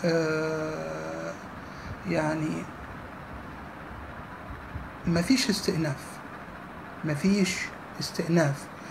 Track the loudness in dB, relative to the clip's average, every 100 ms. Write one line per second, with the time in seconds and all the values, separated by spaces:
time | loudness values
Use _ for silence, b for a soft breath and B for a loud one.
0 | 4 4 4 2 2 0 -2 -2 -4 -4
1 | -4 -4 -6 -6 -10 -12 -12 B B -6
2 | 0 2 2 2 0 -2 -4 -10 -10 -10
3 | -12 -12 -12 -12 -10 -12 -12 -12 -12 -10
4 | -10 -10 -10 -12 -10 -10 -8 -8 -8 -4
5 | 2 4 6 6 6 2 2 4 4 0
6 | -6 -12 -12 -12 -12 -12 -12 -12 -12 -4
7 | -2 4 6 6 6 2 -4 -6 -10 -6
8 | -4 0 6 8 8 4 -4 -12 B